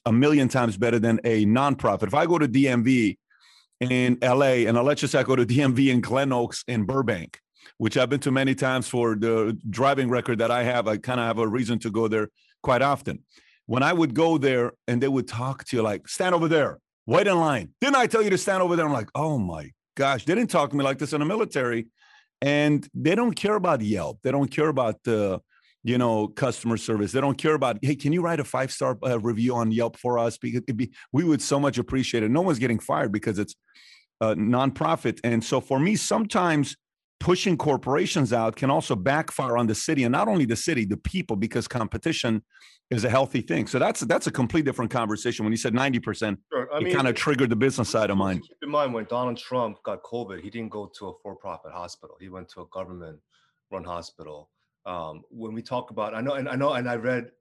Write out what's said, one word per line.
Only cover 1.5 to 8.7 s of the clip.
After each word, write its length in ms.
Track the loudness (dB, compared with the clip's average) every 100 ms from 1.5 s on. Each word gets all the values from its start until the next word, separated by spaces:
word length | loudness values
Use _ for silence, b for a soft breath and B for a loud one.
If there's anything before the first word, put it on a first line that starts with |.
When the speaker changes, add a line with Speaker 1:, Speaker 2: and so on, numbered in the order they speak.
| 4 2 2 0 0
Speaker 1:
If 100 | 0
I 140 | 2 2
go 100 | 2
to 100 | 2
D 200 | 2 2
M 160 | 2
V 340 | 2 4 2 0 _ b b b b -6
in 400 | -2 2 2 2
L 220 | 2 4
A, 240 | 4 4 4
and 100 | 2
I'll 60 |
let 180 | 2 0
you 60 | 0
say 100 | 0
I 60 |
go 120 | 2 2
to 80 |
D 160 | 2 2
M 140 | 2
V 160 | 4 4
in 120 | 4
Glen 300 | 2 0 0
Oaks 320 | 0 -2 -6 -6
in 160 | -4
Burbank, 560 | -2 -2 0 -2 -6 -16 _ B B B
which 180 | 0 2
I've 140 | 2
been 80 | 0
to 120 | 0
many 220 | 2 2
times 340 | 2 0